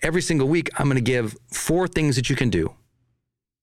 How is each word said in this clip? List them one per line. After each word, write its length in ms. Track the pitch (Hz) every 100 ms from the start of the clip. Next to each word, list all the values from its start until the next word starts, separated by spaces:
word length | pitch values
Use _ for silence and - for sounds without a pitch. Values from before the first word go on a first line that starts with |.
every 180 | 165 170
single 280 | - 156 135
week 200 | 165 - -
I'm 120 | 143
gonna 100 | 131
give 380 | 117 123 110 - -
four 400 | - - 170 180
things 300 | 170 151 123
that 120 | 123
you 60 | 131
can 140 | 127
do 260 | 92 78 - _ _ _ _ _ _ _ _